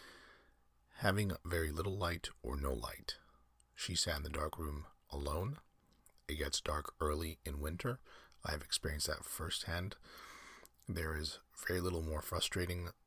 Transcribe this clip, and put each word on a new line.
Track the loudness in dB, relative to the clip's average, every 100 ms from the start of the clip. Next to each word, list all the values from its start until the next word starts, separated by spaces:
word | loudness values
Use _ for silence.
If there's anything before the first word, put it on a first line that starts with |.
| -18 -18 -20 -20 -20 -20 _ _ _ 0
having | 4 6 4 2
very | 2 2 2
little | 2 0 2
light | 0 0 -4 -6
or | -4 0
no | 2
light. | 0 -2 -6 -8 -10 -12 -20 -20 _ _
She | -6 0 2
sat | 4 2
in |
the | 0
dark | 0 0 0
room | -2 -2 -6 -14 -8
alone. | -2 0 2 0 -2 -10 _ _ _ -20 -12 -4
It | -2
gets | 0 0
dark | 0 0 0 0
early | 2 2 0 -4
in | -4 -2
winter. | -2 0 -2 -2 -8 -20 -20 -6 -2
I |
have | -2
experienced | 0 0 0 0 0
that | -2 -4
firsthand. | -4 -2 -2 0 0 0 -6 -14 -16 -14 -16 -16 -18 -20 -10 -2
There | 0 2 0
is | -2 -4 -12 -4 2
very | 4
little | 4 2
more | 2 0
frustrating | 0 0 2 2 2 0 -4 -8